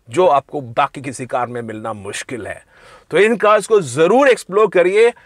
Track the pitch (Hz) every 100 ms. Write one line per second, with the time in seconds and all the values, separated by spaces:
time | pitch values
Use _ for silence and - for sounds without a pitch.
0 | - 120 180 139 - 147 123 113 143 -
1 | 135 123 123 135 117 123 113 110 113 107
2 | 98 104 - 120 98 90 _ _ - -
3 | - 156 214 226 208 208 196 214 151 120
4 | 165 233 277 226 - 190 214 180 175 202
5 | 233 240